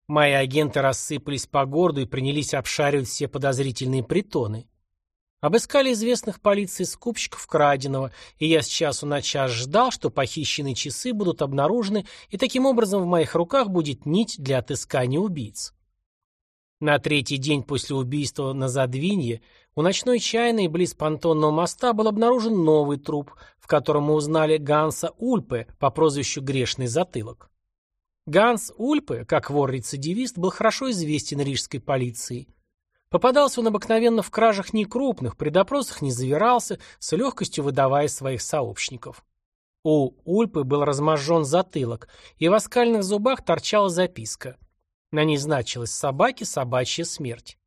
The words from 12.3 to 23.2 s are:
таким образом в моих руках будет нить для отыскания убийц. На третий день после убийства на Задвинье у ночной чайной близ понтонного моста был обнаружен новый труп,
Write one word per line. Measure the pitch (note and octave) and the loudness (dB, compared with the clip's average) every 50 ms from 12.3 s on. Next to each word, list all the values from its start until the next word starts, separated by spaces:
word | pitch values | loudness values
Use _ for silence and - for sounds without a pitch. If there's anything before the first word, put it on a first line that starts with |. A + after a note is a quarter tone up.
| - | -6
таким | F#3+ C4 B3 - C4 C4 | -2 -2 0 0 2 2
образом | C4+ B3+ A#3 A3+ F#3 G3+ G3+ F3+ | 4 4 4 2 2 2 0 0
в | |
моих | F3 F3+ E3 D3+ - - | 2 2 2 2 2 2
руках | D#3+ E3+ E3+ - C4+ B3 G3+ | 0 0 2 2 0 2 2
будет | F#3 F3 D#3 C#3+ C3 - - | 0 0 0 -2 -4 -6 -2
нить | D3 D#3 G3+ A#3 - - - | 0 2 2 0 0 -4 -8
для | C#3 C3 C3+ | -4 -2 -2
отыскания | B2+ A#2 - C#3+ C#3+ - - - C3+ B2+ B2 C3+ D#3+ | -2 -2 -2 -6 -8 -6 -2 -2 0 0 0 0 0
убийц. | G3+ G#3+ F3 C#3+ A2 G#2 - - - - _ _ _ _ _ _ _ _ _ _ _ _ _ _ _ _ _ _ _ _ _ - | 0 -2 -4 -6 -8 -10 -10 -12 -14 -14 _ _ _ _ _ _ _ _ _ _ _ _ _ _ _ _ _ _ _ _ _ -4
На | D3+ D3+ D3 | 0 2 2
третий | C3+ - D3+ D3+ C#3+ A#2+ - C#3+ | 2 2 2 0 0 0 -2 -4
день | C3+ C3 D3+ D3 C#3 | -4 0 0 0 0
после | A2 - C#3+ B2 - - C#3+ | 0 -2 -4 -4 -4 -2 -4
убийства | C3+ B2+ B2 C#3 D3 C#3+ B2 - - C#3 C3+ C3+ | -4 -4 -2 -4 -4 -4 -4 -4 -6 -4 -4 -4
на | C#3 C3 | -4 -4
Задвинье | C3 B2 C#3 C3 B2+ B2+ C3+ D3+ F#3+ G#3 F#3+ C#3 A#2 A2+ A2+ _ _ _ _ _ _ - | -2 0 0 0 0 -2 -2 -2 0 0 0 -2 -2 -4 -6 _ _ _ _ _ _ -2
у | D3+ D#3 | 0 0
ночной | F#3 F#3+ - - B3 B3 A#3 | 0 0 0 0 0 0 0
чайной | - - - A3+ A#3 A#3+ A#3 A3 F#3+ | 0 0 0 0 2 2 2 2 0
близ | E3 D3+ E3+ F3+ E3+ - | 0 0 0 -2 -2 -2
понтонного | - D3+ D#3 D#3 - - E3+ D#3+ D#3 D3+ D3+ | -2 -2 -2 -2 0 2 2 2 4 2 2
моста | D3+ D#3+ F3 E3+ - - - B3 A3+ | 2 2 0 -2 -2 0 0 0 2
был | G#3 A3 | 2 2
обнаружен | A3 G#3 G#3 A3+ A#3 B3+ B3 G#3+ A3+ A3 F#3 E3 | 2 2 2 4 4 4 2 2 0 0 2 4
новый | D#3 D#3 D3+ D3 C#3+ C#3+ | 6 6 6 4 2 -2
труп, | C#3 - - D3+ D3 | -4 -4 -4 -4 -4